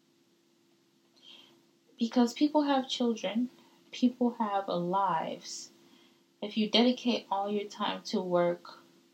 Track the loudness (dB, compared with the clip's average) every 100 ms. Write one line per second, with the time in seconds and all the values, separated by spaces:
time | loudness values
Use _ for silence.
0 | _ _ _ _ _ _ _ _ _ _
1 | _ _ -20 -20 -20 _ _ _ _ -4
2 | 0 4 2 2 2 4 2 2 0 -2
3 | 0 0 -2 -2 -2 -6 -20 _ _ 0
4 | 0 2 -2 0 -2 -2 -2 -2 0 2
5 | 2 0 -4 -8 -12 -14 -16 -20 _ -20
6 | _ _ _ _ -6 -2 2 4 4 2
7 | 0 -2 -2 -4 -2 -2 -4 -6 -6 -6
8 | -4 -4 0 2 2 0 -8 -20 -20 _
9 | _